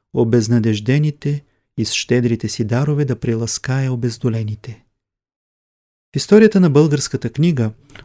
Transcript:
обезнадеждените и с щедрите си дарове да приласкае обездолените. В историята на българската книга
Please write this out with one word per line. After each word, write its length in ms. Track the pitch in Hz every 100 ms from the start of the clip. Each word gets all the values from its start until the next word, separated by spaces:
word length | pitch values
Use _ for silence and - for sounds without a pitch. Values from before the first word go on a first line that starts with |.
| _
обезнадеждените 1300 | - 117 120 107 120 113 107 107 143 151 147 147 143 _ _ _ -
и 80 |
с 80 | 107
щедрите 560 | - - 123 120 113 107
си 160 | -
дарове 400 | 107 117 143 147
да 120 | 139 120
приласкае 720 | - 113 117 - - 135 131
обездолените. 920 | 127 120 117 123 113 107 107 - 107 _ _ _ _ _ _ _ _ _ _ _ _ _
В 40 | 139
историята 440 | - 208 220 202
на 100 | 175
българската 600 | 139 156 143 - - 117
книга 420 | - 170 139 110 110 _ -